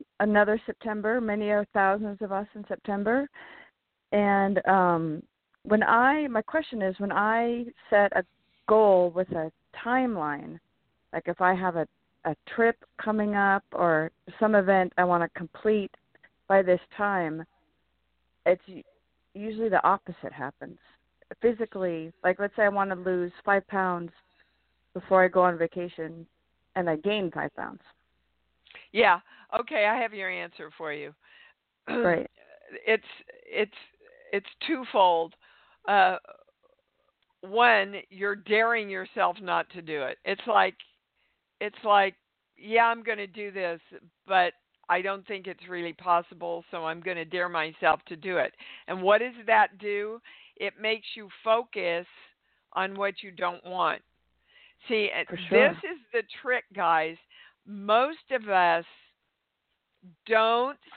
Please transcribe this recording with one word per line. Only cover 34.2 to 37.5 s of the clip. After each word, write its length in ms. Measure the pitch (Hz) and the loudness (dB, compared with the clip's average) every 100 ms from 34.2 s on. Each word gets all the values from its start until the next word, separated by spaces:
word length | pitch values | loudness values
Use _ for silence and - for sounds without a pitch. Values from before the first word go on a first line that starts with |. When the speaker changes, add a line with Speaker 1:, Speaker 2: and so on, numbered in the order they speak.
| - | -8
Speaker 2:
it's 140 | 202 - - - | -8 -8 -10 -6
twofold. 680 | 277 240 214 185 170 170 _ _ _ _ _ - | -6 -2 4 4 4 -2 _ _ _ _ _ 2
Uh, 300 | 202 185 185 - - _ _ _ _ _ _ _ _ _ _ | 4 4 2 -8 -20 _ _ _ _ _ _ _ _ _ _
one, 540 | 190 | -6